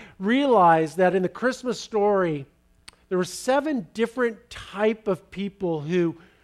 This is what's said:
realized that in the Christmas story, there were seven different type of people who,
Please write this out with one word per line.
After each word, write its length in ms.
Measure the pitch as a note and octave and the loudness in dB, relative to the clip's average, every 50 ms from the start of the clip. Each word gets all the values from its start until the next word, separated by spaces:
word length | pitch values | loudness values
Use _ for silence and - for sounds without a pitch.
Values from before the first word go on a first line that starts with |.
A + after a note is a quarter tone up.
| - - - - | -16 -20 -14 -6
realized 760 | F#3 G3+ A#3+ C4+ C#4+ C#4 B3 G#3 F3+ F3 E3 D#3+ D#3+ D#3 D3 F3+ | -2 0 2 2 4 4 4 6 6 6 6 6 4 0 0 2
that 180 | F#3 F3+ F3 | 2 2 2
in 80 | F#3+ F#3 | 2 0
the 60 | F3 | -2
Christmas 500 | - - A3 B3+ B3 B3 - B3 G#3+ - | -4 -2 -4 -4 -4 -4 -4 -6 -6 -6
story, 680 | - - - G#3+ G3+ G#3 G#3 G3 F#3 E3+ D#3 C#3+ C3+ - _ _ _ _ _ _ _ - - _ _ - | -8 -6 -2 0 2 2 2 2 0 0 -2 -4 -8 -12 _ _ _ _ _ _ _ -20 -20 _ _ -4
there 80 | F#3+ F3+ | -2 -2
were 60 | F#3 | -2
seven 640 | F3+ - - - - B3+ C#4+ C4+ D#4 D4+ B3 F3 - - | -2 -6 -6 -2 0 0 2 0 0 -2 -4 -6 -6 -6
different 520 | A3 A#3 A3+ - C4 B3 A#3 A3 - - - | -4 -4 -4 -2 -2 -4 -4 -4 -6 -16 -20
type 560 | - - - - - G3 G#3+ A3 A3+ A3 - G#3 | -20 -18 -18 -14 -6 -2 0 0 0 0 -2 -4
of 240 | F#3+ - - _ | -4 -4 -6 _
people 500 | - F3+ G3 G3+ F#3+ - G3 F3 E3 D#3 | -10 -8 -8 -8 -8 -6 -4 -4 -4 -4
who, 340 | C#3+ D3+ F3 F3+ E3+ E3+ D#3+ E3 - - _ _ | -4 -2 0 0 0 0 -2 -6 -12 -20 _ _